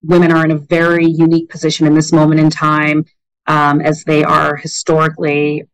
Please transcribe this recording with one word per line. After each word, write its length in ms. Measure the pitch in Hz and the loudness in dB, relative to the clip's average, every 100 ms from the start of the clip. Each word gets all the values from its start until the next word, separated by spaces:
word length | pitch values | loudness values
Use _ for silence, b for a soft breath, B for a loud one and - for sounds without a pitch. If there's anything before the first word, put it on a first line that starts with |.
women 300 | 160 175 170 | 0 2 2
are 120 | 160 | 2
in 60 | 156 | 0
a 80 | 156 | -2
very 480 | 143 170 170 170 165 | -2 -2 0 2 0
unique 420 | 165 165 165 165 | 2 2 2 -2
position 360 | 165 160 - 156 | -6 -6 0 2
in 80 | |
this 180 | 151 156 | 2 2
moment 280 | 165 156 156 | 2 4 2
in 100 | 156 | 2
time, 540 | 151 156 151 151 151 156 _ _ _ - | 0 -2 -2 -2 -2 -4 _ _ _ -4
um, 340 | 151 147 147 | 0 0 0
as 240 | 151 151 | -2 -4
they 180 | - 151 | -2 0
are 320 | 151 156 151 147 | 2 0 -2 -6
historically 1080 | 160 - - 160 156 156 156 147 147 147 - | -10 -12 -2 0 0 -2 -4 -2 -2 -4 -10